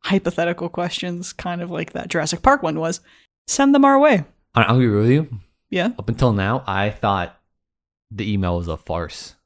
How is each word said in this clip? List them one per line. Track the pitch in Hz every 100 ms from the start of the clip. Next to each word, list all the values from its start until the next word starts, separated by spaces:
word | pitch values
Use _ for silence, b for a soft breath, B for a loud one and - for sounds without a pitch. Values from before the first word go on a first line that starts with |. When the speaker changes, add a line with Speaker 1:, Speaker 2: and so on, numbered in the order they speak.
Speaker 1:
hypothetical | - 196 175 175 170 175 170
questions, | - 175 - 180 175 175
kind | - 180 175
of | 175
like | 165 165
that | 180 175
Jurassic | 170 156 170
Park | - 277
one | 165 156
was, | 165 165 b b b _ -
send | - 277
them | 285 277
our | 269
way. | 302 214 143 _ _
Speaker 2:
I, | -
I'll | 101 123
be | 123
real | 104
with | 110
you. | 139 156 107 - _ _
Speaker 1:
Yeah? | 180 190 247
Speaker 2:
Up | 101
until | 113 127
now, | 104 95 131 131
I | 95 104
thought | 104 107 98 87 _ _ _ _ _ _ _ _
the | 104 107
email | 101 92 87
was | 85
a | 78
farce. | - 85 80 - - _